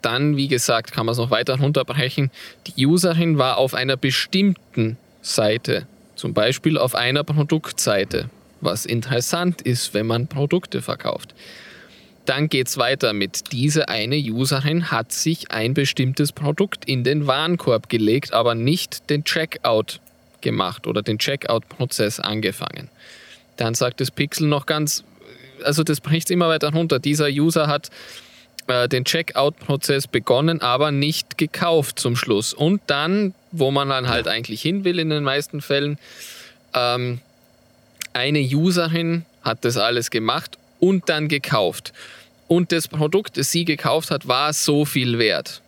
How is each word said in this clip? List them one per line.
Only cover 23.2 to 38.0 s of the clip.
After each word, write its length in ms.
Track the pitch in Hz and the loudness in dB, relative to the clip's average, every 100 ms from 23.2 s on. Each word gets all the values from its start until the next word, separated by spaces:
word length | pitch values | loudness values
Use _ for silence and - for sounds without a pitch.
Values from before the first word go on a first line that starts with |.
| - - _ - | -20 -20 _ -4
Dann 160 | 113 113 | -4 0
sagt 240 | 123 - | -2 -2
das 100 | 131 | -6
Pixel 360 | - 143 - 156 | -2 -4 0 0
noch 180 | 147 - | 0 -2
ganz, 380 | 151 151 - - - - - - - - | -2 -2 -4 -8 -20 -20 -20 -20 -6 -2
also 180 | 147 | 0
das 160 | 156 147 | 0 0
bricht's 320 | - 160 - | 0 0 2
immer 160 | 180 170 | 2 2
weiter 240 | 160 147 | 2 0
runter, 280 | 156 170 131 | 0 2 0
dieser 280 | 143 147 147 | 2 2 2
User 400 | 143 156 165 151 | 4 2 4 2
hat, 220 | 147 - - - - - - _ - - | 0 -4 -20 -20 -20 -20 -20 _ -12 -2
äh, 200 | 127 123 | 0 2
den 160 | 127 | 0
Checkout-Prozess 1040 | 131 165 165 - 139 156 - 143 - 139 - | 0 -2 -2 0 0 0 -4 -2 2 0 0
begonnen, 540 | 123 - 127 156 165 | -4 2 4 4 0
aber 300 | 123 127 151 | 0 2 2
nicht 460 | 143 147 160 - - | 2 0 -2 -6 -4
gekauft 640 | 156 - 175 165 139 - | -4 0 2 2 2 -2
zum 160 | - 120 | -2 0
Schluss. 380 | - 101 107 | 2 0 0
Und 260 | - 151 202 - | 0 2 2 0
dann, 460 | 143 156 196 202 - _ | -2 2 2 0 -4 _
wo 180 | 165 135 | 0 2
man 200 | 139 139 | 2 2
dann 180 | 135 127 | 0 2
halt 220 | 117 113 | 0 0
eigentlich 320 | 110 117 110 | -2 -2 -4
hin 240 | 156 196 185 | -2 0 0
will 120 | 175 | 0
in 120 | 160 | 0
den 160 | 151 143 | 0 0
meisten 340 | 139 143 147 | -2 -4 -10
Fällen, 360 | - 139 143 147 - - - - - - _ | -2 0 0 -4 -10 -20 -18 -18 -20 -20 _
ähm, 460 | 127 123 123 123 123 _ _ _ _ _ _ _ _ | 0 0 0 -2 -6 _ _ _ _ _ _ _ _